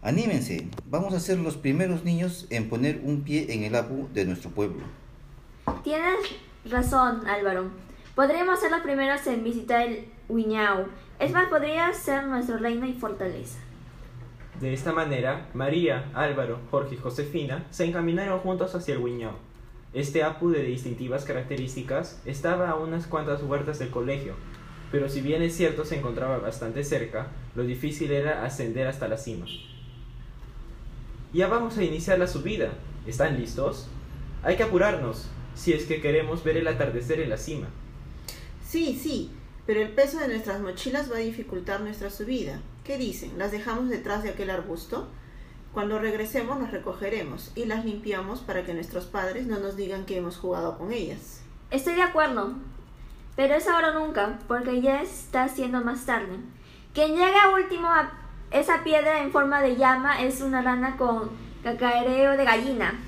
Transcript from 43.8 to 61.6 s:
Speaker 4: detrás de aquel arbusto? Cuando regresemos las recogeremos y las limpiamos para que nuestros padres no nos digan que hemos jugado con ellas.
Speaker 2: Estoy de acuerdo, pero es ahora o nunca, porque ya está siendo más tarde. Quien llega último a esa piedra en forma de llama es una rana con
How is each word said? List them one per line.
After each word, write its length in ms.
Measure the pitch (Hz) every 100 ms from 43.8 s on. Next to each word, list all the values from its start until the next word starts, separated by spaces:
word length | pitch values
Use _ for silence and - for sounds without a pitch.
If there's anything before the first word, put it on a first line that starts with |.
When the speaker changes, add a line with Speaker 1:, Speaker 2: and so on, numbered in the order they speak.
| 254
Speaker 4:
detrás 320 | 226 208 208
de 80 | 214
aquel 220 | 190 196
arbusto? 560 | 185 170 165 - 240 - - - - - - -
Cuando 240 | 214 208 214
regresemos 640 | 214 214 220 269 233 277
las 80 | 226
recogeremos 840 | 190 180 180 202 214 156 123 - -
y 100 | 233
las 180 | 220
limpiamos 580 | 226 208 214 196 190 254
para 220 | - 185
que 120 | 180 170
nuestros 300 | 165 180 180
padres 420 | 208 185 202 254
no 100 | 208
nos 160 | 196 196
digan 300 | 196 190 190
que 120 | 190
hemos 200 | 175 175
jugado 400 | 185 175 170 -
con 140 | 180
ellas. 500 | 233 165 143 - - - - -
Speaker 2:
Estoy 240 | 269 269 339
de 80 |
acuerdo, 500 | 359 330 302 240 202 262 - - - - - - - -
pero 200 | 277 302
es 120 | 311
ahora 300 | 339 320 311
o 80 | 311
nunca, 320 | 302 208 220 -
porque 340 | 240 247 247
ya 200 | 262 277
está 460 | 370 - - 262 262
siendo 360 | 262 247 247
más 220 | 233 262 -
tarde. 300 | 233 196 185 247 - - - -
Quien 200 | - 311
llega 420 | 320 370 403 403 381
último 320 | 370 349 339
a 320 | 330 294 - - - -
esa 320 | 277 285 311
piedra 400 | 330 302 302 311
en 80 | 277
forma 320 | 294 277 285
de 140 | 269 247
llama 440 | 262 254 277 285
es 200 | 262 269
una 200 | 269 262
rana 340 | 254 247 262 262
con 360 | 247 226 214 226 - -